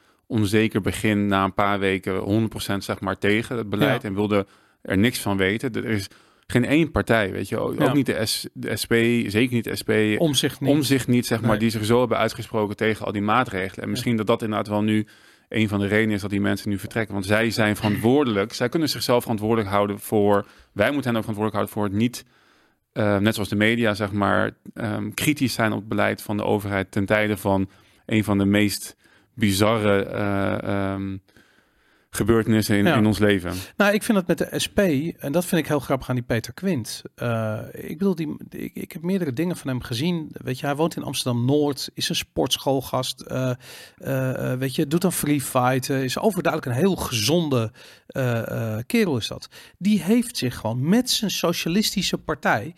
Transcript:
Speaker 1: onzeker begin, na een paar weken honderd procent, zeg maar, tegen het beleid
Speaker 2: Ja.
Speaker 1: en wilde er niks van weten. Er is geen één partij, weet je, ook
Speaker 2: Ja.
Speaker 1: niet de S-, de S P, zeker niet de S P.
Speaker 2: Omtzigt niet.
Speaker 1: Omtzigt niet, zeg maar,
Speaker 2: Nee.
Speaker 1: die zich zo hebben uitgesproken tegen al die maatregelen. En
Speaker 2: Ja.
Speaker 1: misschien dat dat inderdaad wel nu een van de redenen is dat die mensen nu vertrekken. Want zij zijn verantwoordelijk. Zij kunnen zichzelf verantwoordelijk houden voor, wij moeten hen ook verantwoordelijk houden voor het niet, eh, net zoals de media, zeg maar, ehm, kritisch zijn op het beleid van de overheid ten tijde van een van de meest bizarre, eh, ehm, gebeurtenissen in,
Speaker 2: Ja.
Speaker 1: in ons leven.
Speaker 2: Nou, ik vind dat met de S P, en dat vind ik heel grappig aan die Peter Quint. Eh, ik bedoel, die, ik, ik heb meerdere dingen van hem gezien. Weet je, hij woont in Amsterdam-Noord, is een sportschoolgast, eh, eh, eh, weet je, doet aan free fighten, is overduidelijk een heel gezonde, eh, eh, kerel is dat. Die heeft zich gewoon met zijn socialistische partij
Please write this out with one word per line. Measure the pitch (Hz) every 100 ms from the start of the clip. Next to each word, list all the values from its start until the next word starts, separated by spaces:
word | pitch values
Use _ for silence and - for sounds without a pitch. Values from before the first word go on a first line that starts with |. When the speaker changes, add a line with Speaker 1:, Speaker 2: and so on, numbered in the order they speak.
| _ _ -
Speaker 1:
onzeker | 117 101 107 110 110
begin, | 98 - 110 104 101
na | 98
een | 95
paar | - 101 101
weken | 98 95 101 95
honderd | 98 107 110
procent, | 101 - 98
zeg | - 98
maar, | 95 95
tegen | 101 104 113 120
het | 104
beleid | 104 - 120
Speaker 2:
Ja. | 110
Speaker 1:
en |
wilde | 98 104 104 98 _ _ _
er | - 98
niks | 113 -
van | 104 98
weten. | 95 110 135
Er | 107
is | - 107 98 - _ _ -
geen | 123
één | 110 147 151
partij, | 104 101 113 98
weet | 98 101
je, | -
ook | - -
Speaker 2:
Ja. | 143
Speaker 1:
niet | 143 127
de | 87 110
S-, | - -
de | 127 120 110
S | -
P, | 117 117 120 110
zeker | 107 127
niet | 120
de | - 110
S |
P. | - 110 107 107
Speaker 2:
Omtzigt | 165 139 147 -
niet. | 139
Speaker 1:
Omtzigt | 147 123 135 -
niet, | 123 120
zeg | 113
maar, | 113
Speaker 2:
Nee. | 107
Speaker 1:
die | 113
zich | 107
zo | 107 120
hebben | 123 104
uitgesproken | 113 - 110 110 104 104
tegen | 110 104 104
al |
die | 104
maatregelen. | 104 113 127 95 95 -
En |
Speaker 2:
Ja. | 104
Speaker 1:
misschien | 104 123 113
dat | 104
dat | 117
inderdaad | 110 104 104
wel | 104
nu | 107 107 107 - - _ _
een | 113 110
van | 101
de | 98
redenen | 104 110
is | 104
dat | 98
die | 98
mensen | 101 101 107
nu | 98
vertrekken. | - 120 107
Want | 101 95
zij | 107 113
zijn | 104 107 104
verantwoordelijk. | 107 98 110 139 131 101 107
Zij | - 123
kunnen | 170 147
zichzelf | 123 - 123
verantwoordelijk | 113 110 107 113 101
houden | 101 101 101
voor, | - 110 101 101 - - _
wij | - 113
moeten | 143 127
hen | 117
ook | 107
verantwoordelijk | 104 107
houden | 101 101
voor | 110
het | 104
niet, | 101 120 - - _ _ _ _ _ _
eh, | - 104 101
net | 104
zoals | 110 98
de | 104
media, | 107 117 113
zeg | 104 104
maar, | 104 98 98 107 - -
ehm, | - 113 107 104
kritisch | - - 143 123
zijn | - 110
op | 107
het | 107
beleid | 104 104 104
van | - 104
de |
overheid | 98 107 101 101 92
ten | - 98
tijde | 107 104 104
van | 104 98 95 - _ _ -
een | 110
van | 104 98
de |
meest | 98 104 104 - - - _ _ _
bizarre, | - 107 95 107 113 104 98
eh, | - 107 104 98 98 98 - 101 98
ehm, | 98 98 98 - _ _ _ _ _ _ _ _
gebeurtenissen | - 107 113 110 110 104 101
in, |
Speaker 2:
Ja. | 104 139
Speaker 1:
in | 107
ons | 98
leven. | 104 101 85 92 - -
Speaker 2:
Nou, | 202
ik | 214
vind | - 202
dat | 175
met | 165
de | - 143
S | -
P, | - 196 135 165 -
en | 139
dat | 156 175
vind | 170
ik | 147
heel | 147
grappig | - 135 -
aan |
die | 127
Peter | 117 117 -
Quint. | - 190 151 104 - -
Eh, | - 120 113 110 107 -
ik | - - 160
bedoel, | 196
die, | 170 151 - -
ik, | - -
ik | - -
heb | 165
meerdere | 170 196 160
dingen | 120 175 170
van | 147
hem | 127
gezien. | - 117 170 170 151
Weet | - 123 127
je, | 143
hij | 139
woont | 165 -
in |
Amsterdam-Noord, | - 135 131 120 123 147 143 135 -
is | - -
een | 170
sportschoolgast, | - - 143 - 143 135 - 127 127 -
eh, | - 127 131 123 - - - -
eh, | - 135 131 127 131
eh, | 127
weet | 131
je, | 131 151
doet | 165
aan | 180
free | - 147 147
fighten, | 131 131 123 131 127 135
is | 131 -
overduidelijk | 220 185 165 156 139 123
een |
heel | 196 165
gezonde, | - 117 104 170 156 127 113 - - - -
eh, | - 127 117 113 120 113 107
eh, | 123
kerel | 233 196 123
is | -
dat. | - - - - _
Die | 190 208
heeft | 165 240 233 -
zich | 123 -
gewoon | 107 123 143
met | 220 254
zijn | - 196
socialistische | - 175 175 170 185 214 - - 175
partij | - 156 196 131 135